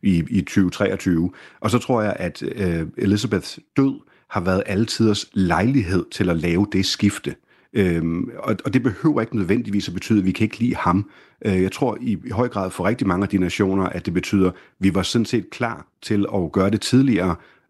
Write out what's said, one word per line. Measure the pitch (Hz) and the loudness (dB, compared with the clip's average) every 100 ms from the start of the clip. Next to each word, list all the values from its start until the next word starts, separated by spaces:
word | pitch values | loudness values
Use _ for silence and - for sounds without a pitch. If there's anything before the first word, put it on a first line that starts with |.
i, | 101 87 76 | 0 2 2
i | 95 | -2
tyve | - - 90 | 0 2 2
treogtyve. | - 98 95 95 85 90 - - - | 2 -2 0 0 2 0 -4 -20 -6
Og | 107 | 0
så | 117 | 0
tror | - 120 | 0 0
jeg, | 104 - | 0 -4
at, | - - | -6 -6
øh, | - - 92 82 80 - | -8 -4 -2 -2 -4 -2
Elizabeths | 98 104 104 101 - - - - | 0 2 0 -2 -4 -14 -6 0
død | 135 135 - _ - | 0 0 -12 _ -8
har | 104 | -4
været | 87 92 - | 0 0 0
alle | 95 113 | 0 0
tiders | - 113 104 - | 2 2 2 -2
lejlighed | - 90 82 113 139 87 92 - | 0 2 2 2 2 2 0 -2
til | - 90 | -2 0
at | 85 | 0
lave | 87 87 101 | 2 2 2
det | 95 98 | 0 -2
skifte. | - 101 - - - _ _ _ | 2 0 0 -6 -10 _ _ _
Øhm, | - 92 82 82 87 - - | 0 0 0 -2 -2 -6 -6
og, | - 101 | -4 -4
og | - | 0
det | 123 | 0
behøver | 120 92 160 120 | 0 0 0 0
ikke | 110 113 | 0 -2
nødvendigvis | 87 113 113 101 - | 0 0 0 -2 -2
at | |
betyde, | 87 - 107 | -6 0 2
at | 92 | 2
vi | |
kan | 92 | 0
ikke | 107 - | -2 0
lide | 120 - | -2 0
ham. | 90 95 104 - - - | 0 0 0 -10 -20 -6
Øh, | 107 92 | 0 0
jeg | 95 | 0
tror | - 131 104 | 0 -2 -2
i, | 123 90 - | -4 -4 -4
i | |
høj | 98 123 | -2 -2
grad | 104 92 | -2 -6
for | - | -2
rigtig | 90 123 98 | -2 0 0
mange | 90 | 0
af | 98 | 0
de | 98 | 0
nationer, | 87 - 98 98 92 | 0 0 0 0 -2
at | 87 - | -4 -4
det | |
betyder, | 87 - 101 92 | -4 0 2 2
at | - - - | -2 -12 -2
vi | 95 | 0
var | 92 | 0
sådan | 90 120 | 0 0
set | 107 117 - | 0 -2 -4
klar | - 120 107 - _ | -6 -6 -6 -16 _
til | - 104 101 | -4 -2 0
at | 101 80 | -2 0
gøre | 95 95 | 2 2
det | 107 | 0
tidligere, | - 123 135 95 90 85 - _ | 2 4 4 2 0 -2 -8 _